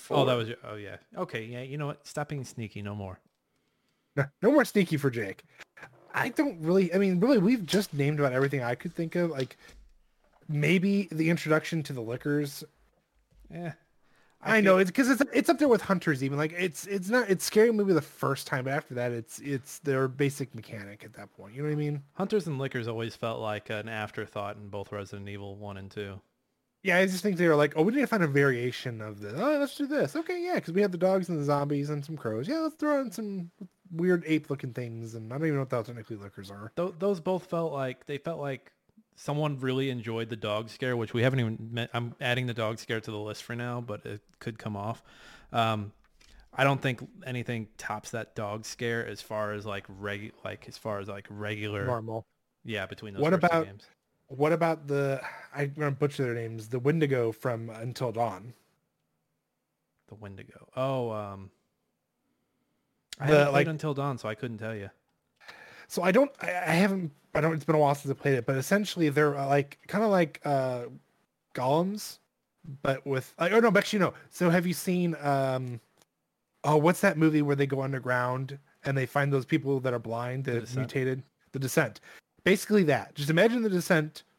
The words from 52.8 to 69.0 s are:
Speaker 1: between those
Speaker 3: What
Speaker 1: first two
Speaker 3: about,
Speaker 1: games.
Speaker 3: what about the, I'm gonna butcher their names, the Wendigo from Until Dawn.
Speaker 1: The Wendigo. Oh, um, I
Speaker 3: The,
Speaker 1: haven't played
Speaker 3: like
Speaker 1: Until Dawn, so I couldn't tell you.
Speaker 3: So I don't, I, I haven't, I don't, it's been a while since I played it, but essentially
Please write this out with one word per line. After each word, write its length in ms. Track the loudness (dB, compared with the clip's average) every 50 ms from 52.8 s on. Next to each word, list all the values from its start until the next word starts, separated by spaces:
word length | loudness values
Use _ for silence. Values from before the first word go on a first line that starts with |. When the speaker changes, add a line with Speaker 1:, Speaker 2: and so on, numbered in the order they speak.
| -6
Speaker 1:
between 300 | -6 -10 -12 -14 -10 -2
those 60 | 0 2
Speaker 3:
What 80 | 4 4
Speaker 1:
first 80 | 4
two 60 | 4 4
Speaker 3:
about, 180 | 2 2 0
Speaker 1:
games. 200 | -2 -8 -20 -20 _ _ _ _ _ _ _ _ -10
Speaker 3:
what 240 | -2 0 2 2
about 360 | 4 2 2 0 0 -2 -4 -4
the, 340 | -2 0 0 0 -2 -4 -6 -10 -14 -14 -18 -12 -6
I'm 180 | -4 -4 -4 -2 -2
gonna 140 | -2 -2
butcher 320 | 0 0 0 -2 0 0 -2
their 100 | -2 -2
names, 340 | -4 -6 -8 -8 -10 -10 -6
the 120 | -4 0
Wendigo 520 | 2 2 4 4 4 2 2 2 2 0
from 380 | -2 -2 -4 -4 -4 -4 -6 -10
Until 420 | -10 -10 -10 -8 -6 -4 -4 -4
Dawn. 420 | 0 0 -2 -2 -2 -6 -12 -18 -20 _ _ _ _ _ _ _ _ _ _ _ _ _ _ _ _ _ _ _ _ _ _ _ _ _ _ _ _ _ _ -20
Speaker 1:
The 60 | -20
Wendigo. 520 | -16 -14 -14 -14 -14 -16 -18 -20 -20 -20 -12 -6
Oh, 360 | -4 -2 -2 -2 -2 -4 -4
um, 400 | -4 -6 -8 -8 -10 -12 -16 -18 _ _ _ _ _ _ _ _ _ _ _ _ _ _ _ _ _ _ _ _ _ _ _ _ _ _ _ _ _ _ _ -20 -12 -4
I 80 | 2 6
Speaker 3:
The, 60 | 6 8
Speaker 1:
haven't 140 | 6 6 6
played 0 |
Speaker 3:
like 140 | 4 4 2
Speaker 1:
Until 260 | 0 -4 -2 -4 -2
Dawn, 240 | -2 -2 -4 -4 -4
so 100 | -6 -6
I 80 | -6
couldn't 220 | -6 -8 -8 -8 -8
tell 180 | -8 -8 -8
you. 140 | -8 -10 -12 -16 _ _ _ _ _ _ _ _ _ -20 -20 -20 -20 -20 -20 -20 -20 -16 -8
Speaker 3:
So 140 | -4 0 2
I 80 | 4
don't, 200 | 6 6 6 6 2 -6
I, 60 | -6 -4
I 240 | -4 -2 0 2 4
haven't, 380 | 4 4 4 2 0 -4 -6 -8 _ _ _ -2
I 60 | 0
don't, 120 | 0 2 0
it's 100 | -2 0
been 100 | 2 4
a 40 | 4
while 140 | 6 4 2
since 180 | 0 -2 -6
I 80 | -4 0
played 160 | 2 2 2
it, 100 | 2 0 0
but 80 | -2
essentially 540 | -2 0 0 0 0 0 -2 -2 0